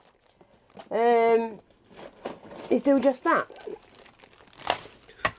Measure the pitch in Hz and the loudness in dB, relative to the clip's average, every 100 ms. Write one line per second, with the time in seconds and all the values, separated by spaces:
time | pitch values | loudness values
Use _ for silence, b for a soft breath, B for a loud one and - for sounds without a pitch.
0 | _ _ _ _ _ _ _ - - 214 | _ _ _ _ _ _ _ -20 -8 0
1 | 240 233 233 226 226 208 _ _ _ - | 2 4 4 2 0 -10 _ _ _ -20
2 | - - - - - - - - 277 277 | -20 -16 -16 -16 -20 -12 -2 0 2 2
3 | 262 254 339 262 - - - - _ - | 2 0 -2 -2 -2 -12 -18 -18 _ -20
4 | - _ - _ - - - - - - | -20 _ -20 _ -20 -14 -8 -8 -8 -20
5 | - - - | -20 -10 -10